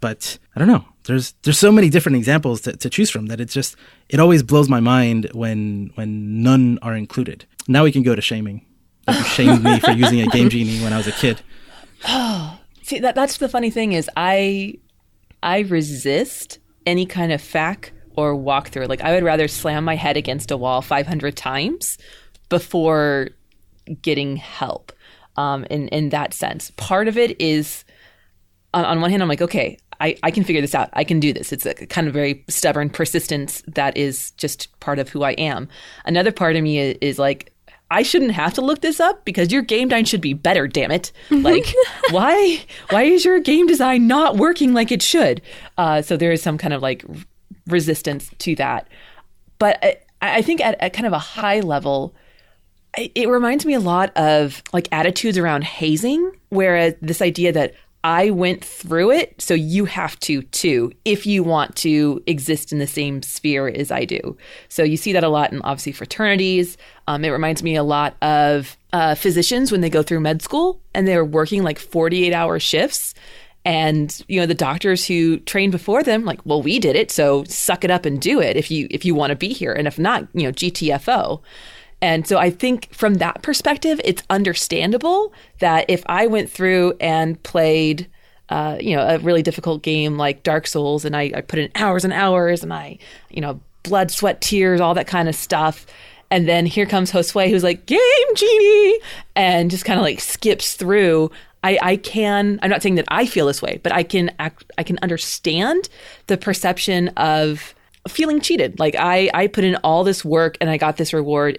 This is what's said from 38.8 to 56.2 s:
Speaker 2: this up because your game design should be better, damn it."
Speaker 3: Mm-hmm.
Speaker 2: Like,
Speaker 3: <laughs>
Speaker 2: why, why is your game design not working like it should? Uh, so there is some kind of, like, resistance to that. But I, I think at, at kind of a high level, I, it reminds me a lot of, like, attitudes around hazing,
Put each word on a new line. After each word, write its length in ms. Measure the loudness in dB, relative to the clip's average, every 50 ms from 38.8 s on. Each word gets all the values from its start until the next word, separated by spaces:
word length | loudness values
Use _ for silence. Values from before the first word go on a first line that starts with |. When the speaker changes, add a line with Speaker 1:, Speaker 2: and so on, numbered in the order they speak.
Speaker 2:
this 180 | -2 -2 0 2
up 260 | 2 0 0 -2 -6
because 260 | -6 -2 0 0 2
your 120 | 2 0 0
game 240 | 0 0 0 0
design 180 | 2 2 2 2
should 160 | 0 0 -2
be 120 | -2 -2 -4
better, 340 | 0 0 2 2 2 0
damn 240 | -2 -2 -2 -2 0
it." 200 | -2 -2 -4 -6 -18 -10 -4 0
Speaker 3:
Mm-hmm. 140 | 2 4 4
Speaker 2:
Like, 300 | 4 4 4 2 0 2 2 2 2
Speaker 3:
<laughs> 200 | 0 -4 -2 0
Speaker 2:
why, 520 | 2 2 2 4 4 4 4 2 0 -2 -6 -14 -20 -14 -4 0
why 120 | 2 4 4
is 220 | 6 4 4 6
your 140 | 4 4 4
game 260 | 4 4 4 4 6
design 400 | 4 4 4 4 4 4 4 4
not 320 | 6 6 4 4 4 4
working 380 | 4 4 2 4 2 2 4 4
like 160 | 4 2 2
it 100 | 0 0
should? 400 | 0 2 2 4 4 2 2 -2 -6 -16 -20 -20 -20 -10 -4 -2
Uh, 240 | 0 2 2 0 0
so 120 | 0 0
there 160 | 0 2 2
is 120 | 0 0 0
some 160 | -2 -4 -2
kind 140 | -4 -4 -4
of, 80 | -2 -2
like, 200 | -2 -4 -4 -8 -16 -16 -16 -18 -20 _ _ _ -20 -20 -14 -6
resistance 640 | -2 0 0 0 0 -2 -2 -2 -6 -6 -6 -8 -14 -14 -8
to 160 | -4 -4 -2
that. 320 | -2 -2 -2 -2 -4 -8 -12 -18 -20 -20 -20 -20 -20 -20 -20 -20 _ _ _ _ 0
But 240 | 2 2 2 2 2
I, 140 | 0 0 -2 _ _ _ -8
I 200 | -6 -2 -2 0
think 200 | 0 0 0 0
at, 180 | 0 -2 -2 -2
at 120 | -4 -6 -4
kind 120 | -4 -4
of 80 | -2 -2
a 60 | -4
high 400 | -6 -8 -10 -4 -2 0 0 0
level, 560 | 0 -2 -2 -2 -2 -2 -2 -2 -4 -6 -10 _ _ _ _ _ _ _ _ _ _ _ _ _ _ _ -10
I, 140 | -8 -8 -6 -2
it 140 | -2 0 2
reminds 360 | 2 2 2 0 0 0 0
me 80 | 0 0
a 60 | 0
lot 360 | 0 0 2 0 0 0 0
of, 440 | 2 2 4 4 4 2 0 -4 -10 -10 -4 -4
like, 140 | -4 -2 -2
attitudes 460 | -2 0 0 0 -2 -2 -2 -2 0
around 260 | 0 0 0 0 -2 -4
hazing, 680 | -6 -8 -4 -2 0 0 0 0 0 0 0